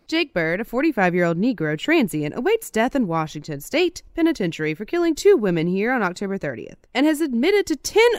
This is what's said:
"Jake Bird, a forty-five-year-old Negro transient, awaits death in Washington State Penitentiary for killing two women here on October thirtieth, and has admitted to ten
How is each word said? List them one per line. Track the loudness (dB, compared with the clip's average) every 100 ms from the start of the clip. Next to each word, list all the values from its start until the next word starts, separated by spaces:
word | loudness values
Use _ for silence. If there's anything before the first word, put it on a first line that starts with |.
| -6
"Jake | -4 -2
Bird, | -2 -2 -2
a |
forty-five-year-old | -4 -2 0 2 2 2 0 2
Negro | 0 0 -4 -4
transient, | 0 2 2 -2 -4 -2
awaits | -2 -2 -2
death | -2 0
in | 0 -2
Washington | -2 -4 -8 -10 -12
State | -4 0 0 -2 -12
Penitentiary | 0 0 0 -2 -2 -4
for | -4
killing | -4 -2 0 2
two | 4 4
women | 4 0 0
here | 0 0
on | 0
October | -2 -4 -6 -6
thirtieth, | -6 -8 -12 -18 _
and | 0
has | 2 2
admitted | 0 0 2 2 0
to | -4
ten | 0 4 4